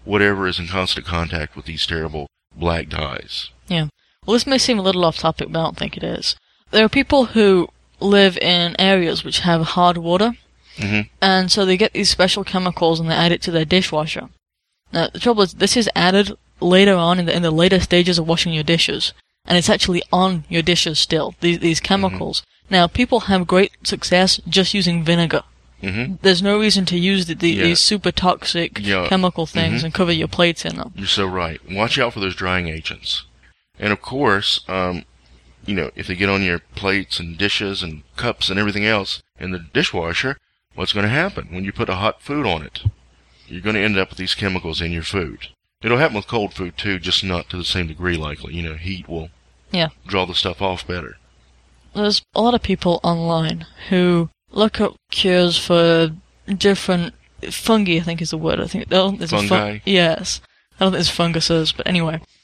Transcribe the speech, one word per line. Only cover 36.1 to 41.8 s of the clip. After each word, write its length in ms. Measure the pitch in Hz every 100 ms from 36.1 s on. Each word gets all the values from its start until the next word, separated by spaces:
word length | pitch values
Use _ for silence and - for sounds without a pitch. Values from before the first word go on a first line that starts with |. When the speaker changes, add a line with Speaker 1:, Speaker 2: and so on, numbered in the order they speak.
| 92
Speaker 1:
get 120 | 98
on 140 | 98
your 160 | 95 87 - -
plates 420 | 98 98 92 -
and 180 | 85 80
dishes 440 | 101 - 104 98
and 220 | 90 78 - -
cups 320 | 120 110 -
and 100 | 98
everything 260 | 104 101 104
else 360 | 110 98 - - -
in 120 | 92
the 80 | 90
dishwasher, 800 | 85 127 - 92 85 85 131 139 _ _ _
what's 180 | - 92
gonna 140 | 104 101
happen 380 | 131 185 - -
when 120 | 90
you 80 | 95
put 160 | -